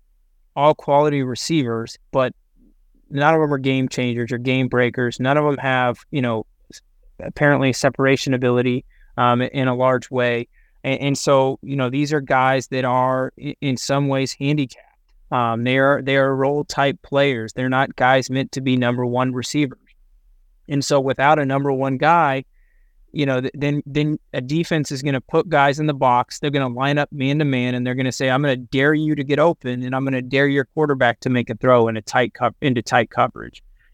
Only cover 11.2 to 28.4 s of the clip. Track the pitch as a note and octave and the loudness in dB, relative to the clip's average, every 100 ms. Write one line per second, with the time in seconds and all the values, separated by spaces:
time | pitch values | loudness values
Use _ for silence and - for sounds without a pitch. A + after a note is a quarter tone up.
11.2 | - C#3 C3+ C3+ - C#3 B2+ C3+ D3 D3+ | 2 2 2 -2 -6 -4 -2 -2 -2 -2
12.2 | C#3 C3+ C3 C3+ - C3 B2+ B2+ B2+ C3 | 0 2 2 0 -2 -4 -2 0 0 0
13.2 | C3 - C#3+ - C#3+ B2+ - C#3 C#3+ C3+ | -4 -8 -12 -8 -4 -4 -2 -2 0 -2
14.2 | C3 - C#3 D3+ C3 - - _ _ _ | -4 -4 -2 0 -2 -6 -20 _ _ _
15.2 | - C3 A#2 A#2 A#2+ C3 C3+ C#3+ C3+ C#3 | -6 -2 -2 -2 0 2 4 2 2 2
16.2 | C3+ C3+ C3+ D3 C#3+ - C#3 - - C#3 | 2 2 0 -2 -4 -2 -2 -2 -4 0
17.2 | C#3+ B2 A2 - B2+ C3 C3+ - C3 C3+ | 2 0 -6 -4 -2 0 -2 0 2 4
18.2 | B2+ C3 C3 - C3+ B2+ B2 B2 B2 B2 | 2 -4 -4 -4 0 0 2 0 -2 -2
19.2 | B2+ B2+ A#2+ D3 C#3+ C3+ _ _ _ _ | -2 -4 -4 -2 -2 -4 _ _ _ _
20.2 | _ _ _ _ - C#3+ C#3 C#3+ C3+ B2 | _ _ _ _ -6 -4 0 2 2 2
21.2 | C3+ D#3 C#3 C#3 C#3 C3 C3+ C3 D3 E3+ | 2 4 2 0 0 -2 -2 0 2 4
22.2 | D3+ C3+ C3 _ _ _ _ _ _ - | 2 0 -6 _ _ _ _ _ _ -4
23.2 | C#3 B2+ C3 - C#3+ D3 D3 C#3 D3+ D3+ | -2 -2 -2 -4 -2 -2 -2 -2 -2 -2
24.2 | _ C#3+ B2+ D#3 E3+ E3 C#3+ C#3 C#3+ C3+ | _ -10 -4 -4 -2 -2 -2 -4 -4 -4
25.2 | - D#3+ F3 D3+ C#3 C#3 D#3 C#3 C3+ B2 | -2 -2 2 2 2 2 -2 0 2 2
26.2 | A#2+ - D3 C#3+ C3 A#2+ C3+ D3 D3 D3 | 0 -4 -4 -2 -2 -2 -2 0 -2 -2
27.2 | C#3+ D3 D3+ C3 B2 B2 B2 B2+ C3 - | -2 0 0 0 -2 -2 -4 -2 -4 -2
28.2 | C3 C3 | 0 0